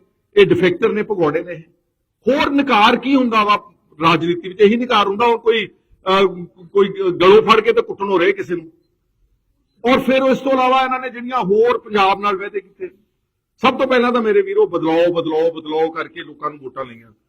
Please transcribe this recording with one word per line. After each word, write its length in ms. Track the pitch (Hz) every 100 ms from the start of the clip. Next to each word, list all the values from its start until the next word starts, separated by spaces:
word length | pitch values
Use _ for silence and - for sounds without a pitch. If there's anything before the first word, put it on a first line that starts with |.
| _ _ _ 202
ਇਹ 100 | 185
ਡਿਫੈਕਟਰ 460 | 175 175 175 226
ਨੇ, 120 | 208
ਭਗੌੜੇ 400 | 214 202 156 156
ਨੇ 100 | 175
ਇਹ। 80 | 160 160 _ _ _ _ _ -
ਹੋਰ 220 | 285 302
ਨਕਾਰ 460 | 277 269 220 220 240
ਕੀ 200 | 254 277
ਹੁੰਦਾ 280 | 240 220
ਵਾ 120 | 208 208 - _ _ 151
ਰਾਜਨੀਤੀ 460 | 165 170 165 170 185
ਵਿੱਚ? 140 | 180
ਇਹੀ 140 | 202 233
ਨਕਾਰ 320 | 240 220 202
ਹੁੰਦਾ, 200 | 202 240
ਹੋਰ 100 | 226
ਕੋਈ, 280 | 226 226 185
ਅਹ, 640 | _ _ _ 190 190 196 175 170 _ 175
ਕੋਈ 240 | 196 196 190 190
ਗਲੋਂ 300 | 147 180 214
ਫੜ 180 | - 220
ਕੇ 120 | 233
ਤੇ 80 | 226
ਕੁੱਟਣੋਂ 380 | - 196 196 185
ਰਹੇ 120 | 180
ਕਿਸੇ 240 | 196 165 175
ਨੂੰ। 160 | 160 _ _ _ _ _ _ _ _ _ _ _ 233
ਔਰ 80 | 262
ਫਿਰ 220 | - 262 269
ਇਸ 80 | 240
ਤੋਂ 120 | 269
ਇਲਾਵਾ 300 | 269 254 262
ਇਹਨਾਂ 180 | 254 254
ਨੇ 100 | 254
ਜਿਹੜੀਆਂ 300 | 233 240 254
ਹੋਰ 380 | 185 208 233 233
ਪੰਜਾਬ 440 | 226 208 190 196
ਨਾਲ 160 | 208 190
ਵਾਅਦੇ 240 | 202 202
ਕੀਤੇ, 280 | 185 _ 180 - _ _ _ _ _ _
ਸਭ 200 | 254 254
ਤੋਂ 100 | 262
ਪਹਿਲਾਂ 240 | 254 247
ਤਾਂ 100 | 240
ਮੇਰੇ 200 | 220 202
ਵੀਰੋ 240 | 190 208 196
ਬਦਲਾਓ, 440 | 165 160 165 175
ਬਦਲਾਓ, 380 | 170 165 156 165
ਬਦਲਾਓ 400 | 160 151 156 160
ਕਰਕੇ 320 | 160 151 170
ਲੋਕਾਂ 260 | 160 147 151
ਨੂੰ 100 | 147
ਵੋਟਾਂ 260 | 131 131 131
ਲਈਆਂ। 260 | 113 113 107